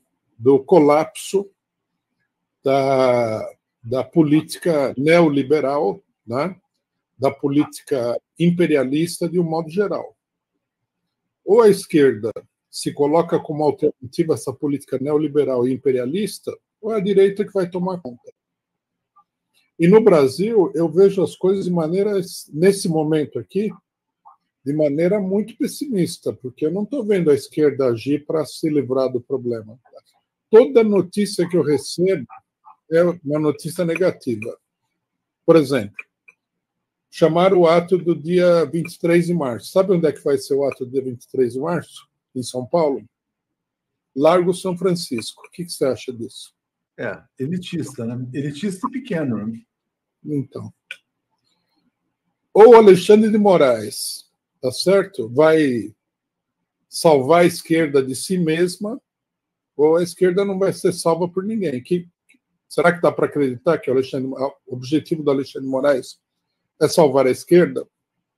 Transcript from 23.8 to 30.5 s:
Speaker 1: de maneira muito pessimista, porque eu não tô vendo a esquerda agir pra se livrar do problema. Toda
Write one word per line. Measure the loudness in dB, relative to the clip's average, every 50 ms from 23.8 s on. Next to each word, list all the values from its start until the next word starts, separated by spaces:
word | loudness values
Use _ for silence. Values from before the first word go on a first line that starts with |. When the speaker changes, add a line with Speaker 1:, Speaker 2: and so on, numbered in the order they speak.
| _ _ _ _ _ _ _ _ _ -20 -20 _ _ _ _ _ -8
Speaker 1:
de | -6 -2
maneira | -2 -2 -2 0 0 -2 0 0 -2
muito | -2 -2 -2 -4 -4 -6 -6
pessimista, | -6 -6 -6 -6 -8 -8 -6 -4 -2 -2 -4 -6 -8 -8 -10 -10
porque | -8 -12 -16 -8 -6 -6
eu | -4
não | -4 -4 -6
tô | -6 -6 -6 -4
vendo | -2 -2 0 2 2
a | 2
esquerda | 0 -2 -4 -2 0 0 0 0 0 0
agir | -2 -2 -2 -4 -4 -4 -4 -4
pra | -4 -4 -4 -4
se | -6 -8 -6 -4 -2
livrar | -2 -2 -2 -2 -2 -2 -2 -2
do | -4 -6
problema. | -8 -6 -8 -6 -6 -6 -8 -8 -10 -14 -20 -20 _ _ -20 -20 _ _ _ _ _ _ _ _ _
Toda | _